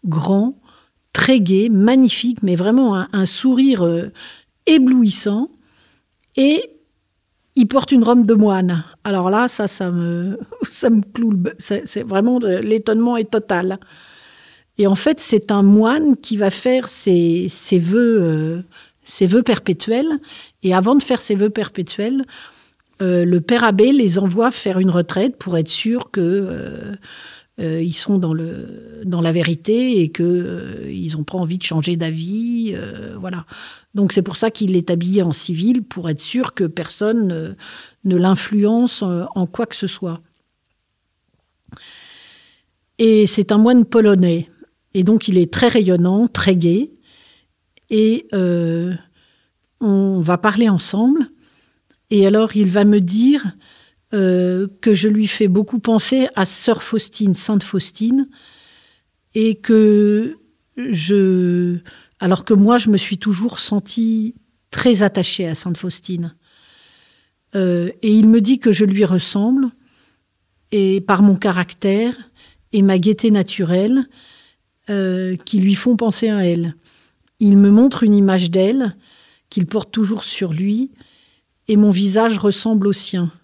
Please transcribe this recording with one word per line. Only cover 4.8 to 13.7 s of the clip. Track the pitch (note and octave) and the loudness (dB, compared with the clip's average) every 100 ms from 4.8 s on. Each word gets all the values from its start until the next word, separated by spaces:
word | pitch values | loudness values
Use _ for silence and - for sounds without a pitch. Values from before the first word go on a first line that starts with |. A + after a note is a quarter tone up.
| B3+ B3+ A3 - G#3 G#3 C#4+ _ _ _ _ _ _ _ _ - | 4 4 2 0 -2 -2 -4 _ _ _ _ _ _ _ _ 0
Et | C4+ D#4 B4 _ _ _ _ _ _ _ _ - | 2 2 -4 _ _ _ _ _ _ _ _ 0
il | G#3+ | 2
porte | C4+ C4+ | 2 2
une | C4+ | 2
robe | A3+ B3 G#3+ | 4 4 4
de | |
moine. | A3+ G#3+ F#3+ F#3 E3+ D#3 _ | 4 4 2 0 -2 -6 _
Alors | - G3 F3+ | -6 -2 0
là, | G3+ B3 | 0 -2
ça, | - G3+ | -2 -6
ça | - F#3 | -4 -6
me, | F3 E3+ E3+ F3+ G3 - | -4 -4 -4 -6 -8 -12
<laughs> | B4 | -10
ça | - - C#4+ | -8 -4 2
me | A3+ | 2
cloue | G3+ - A#3 | 0 -4 -2
le | G3+ | 0
be-, | F3 - | -2 -6
c'est, | - G3+ - | -8 -8 -6
c'est | G#3 | -10
vraiment | A3 F#3+ A3 B3 | -4 -2 0 0
de, | A3+ F#3 | 0 -2
l'étonnement | G#3+ A3 G#3+ A3 A#3 A#3+ | 0 -2 0 0 0 -2
est | A3 | -2
total. | A3 A3 F3+ F#3 | -4 -2 -4 -2